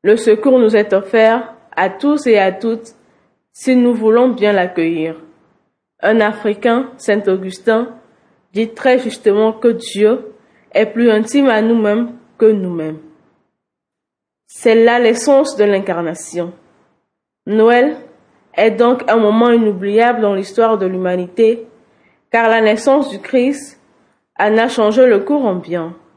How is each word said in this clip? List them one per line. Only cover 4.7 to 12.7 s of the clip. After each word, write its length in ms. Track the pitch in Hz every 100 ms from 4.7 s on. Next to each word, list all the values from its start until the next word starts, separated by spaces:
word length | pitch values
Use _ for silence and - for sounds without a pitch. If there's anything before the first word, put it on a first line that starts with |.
| 175 165 165 160 160 - _ _ _ _ _ _ _
Un 200 | 202 226
Africain, 720 | 208 214 214 208 240 233 262 -
Saint 260 | - 208 208
Augustin, 720 | 190 185 185 - 220 254 - _ _ _ _ _
dit 180 | 202 226
très 300 | 226 262 254
justement 520 | 247 - 214 202 220
que 160 | 220 240
Dieu 640 | 233 - 196 208 254 - - _ _ _
est 160 | - 214
plus 240 | 226 240
intime 380 | 214 220 285 269
à 120 | 220
nous-mêmes 520 | 220 233 208 214 233 - _ _
que 100 | 220
nous-mêmes. 520 | 214 185